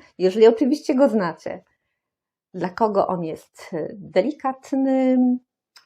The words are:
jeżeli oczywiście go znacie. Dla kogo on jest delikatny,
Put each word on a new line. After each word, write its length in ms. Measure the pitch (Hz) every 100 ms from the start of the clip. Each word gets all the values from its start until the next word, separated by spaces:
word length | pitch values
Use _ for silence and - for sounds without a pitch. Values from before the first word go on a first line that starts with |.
| _ -
jeżeli 300 | 185 214 220
oczywiście 480 | 233 254 294 - 262
go 140 | 277
znacie. 540 | 214 175 160 - - - _ _ _ _ _ _ _ _
Dla 160 | 185 180
kogo 380 | 185 220 202 -
on 160 | 180
jest 480 | 160 156 - - - 160 151
delikatny, 1200 | 208 160 220 233 294 262 262 - 269 269 262 254 254 254 247 - _ _ -